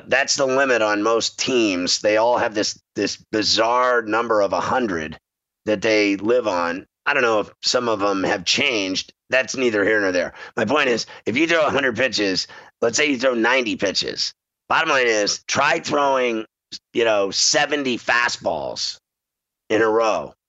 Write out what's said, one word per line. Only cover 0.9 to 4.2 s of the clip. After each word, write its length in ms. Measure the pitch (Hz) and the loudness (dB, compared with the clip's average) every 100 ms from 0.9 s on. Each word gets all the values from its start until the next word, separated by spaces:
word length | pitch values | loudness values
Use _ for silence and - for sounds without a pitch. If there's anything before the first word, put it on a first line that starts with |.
| 104 | 0
most 360 | 110 113 - - | 0 0 -2 -4
teams. 600 | - 123 110 90 90 - | -2 2 2 0 -2 0
They 180 | 107 107 | 2 2
all 220 | 117 120 | 2 0
have 160 | 117 | -2
this, 260 | 107 101 - _ | -2 -4 -6 _
this 280 | - 98 - - | -4 -4 -6 -6
bizarre 680 | 110 95 98 113 123 127 123 | -2 0 2 2 2 2 0
number 380 | 107 113 | 0 -2